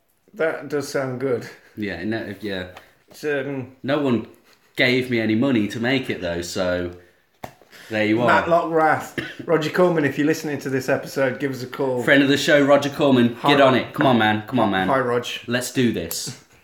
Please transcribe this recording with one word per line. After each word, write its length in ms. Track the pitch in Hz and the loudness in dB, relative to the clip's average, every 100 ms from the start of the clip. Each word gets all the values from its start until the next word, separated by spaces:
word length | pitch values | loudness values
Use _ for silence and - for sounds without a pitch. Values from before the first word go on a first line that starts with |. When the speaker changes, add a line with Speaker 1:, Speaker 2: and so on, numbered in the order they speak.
| _ _ _ | _ _ _
Speaker 1:
that 340 | 107 160 156 143 | -4 -2 -2 -6
does 200 | 147 - | -6 -4
sound 300 | 147 131 123 | -4 -4 -4
good. 300 | 135 117 120 - _ | -2 -2 -4 -18 _
Speaker 2:
Yeah, 300 | - 101 85 | -8 -8 -6
no, 300 | 101 110 101 101 | -4 -4 -6 -10
yeah. 300 | 107 92 90 - - _ _ | -8 -6 -8 -14 -20 _ _
Speaker 1:
It's, 160 | - | -10
um, 520 | 151 143 131 139 123 - | -4 -4 -4 -8 -10 -10
Speaker 2:
No 160 | - 147 | -4 -2
one 280 | 139 113 - - _ _ _ - | 0 0 -2 -16 _ _ _ -2
gave 320 | 131 127 127 | 2 2 0
me 100 | 117 | 0
any 140 | 110 | 2
money 340 | 110 139 120 101 | 2 2 2 0
to 120 | 120 | -2
make 300 | 120 135 127 | -2 -2 -2
it 100 | 95 | -6
though, 220 | 87 87 | -4 -6
so 500 | 85 101 90 90 87 85 - _ _ _ - _ _ - - | -6 -4 -2 -2 -4 -8 -20 _ _ _ -18 _ _ -20 -6
there 160 | 110 | -2
you 160 | 107 113 | 2 2
are. 60 | 120 | 4
Speaker 1:
Matlock 440 | 160 165 170 160 | 2 4 0 2
Wrath. 480 | 160 156 139 - - - - 127 | 2 2 0 -4 -10 -10 -12 -2
Roger 240 | 160 151 | 0 0
Corman, 340 | - 180 165 | 2 2 2
if 140 | 139 131 | 0 0
you're 80 | 147 | 0
listening 320 | 156 156 139 | 0 -4 -6
to 100 | 139 | -4
this 220 | 131 131 | -4 -2
episode, 500 | 135 - - 131 117 | -4 -4 -2 -2 -2
give 100 | 143 | -6
us 120 | 123 | -6
a 40 | 123 | -10
call. 360 | - 135 127 | -4 -2 -2
Speaker 2:
Friend 200 | 120 139 | 4 4
of 60 | 135 | 4
the 80 | 139 | 2
show, 260 | - 147 | 4 4
Roger 280 | 139 139 139 | 6 4 2
Corman. 460 | 135 143 127 117 - | 0 4 6 4 2
Speaker 1:
Hi, 160 | 147 | 2
Speaker 2:
Get 80 | 139 | 6
Speaker 1:
Rog. 80 | 135 | 6
Speaker 2:
on 20 | 123 | 4
it. 140 | - | -2
Come 120 | - 143 | 0 2
on, 120 | 120 | 4
man. 240 | 107 107 104 | 2 0 -2
Come 120 | 127 | 0
on, 100 | 107 | 2
man. 180 | 95 92 | 2 2
Speaker 1:
Hi, 120 | 135 | 0
Rog. 260 | 123 120 - - - | 0 -2 -4 -10 -4
Speaker 2:
Let's 260 | 123 - | -4 -2
do 180 | 139 123 | 0 0
this. 540 | 95 85 - - - _ _ | 0 -6 -8 -10 -14 _ _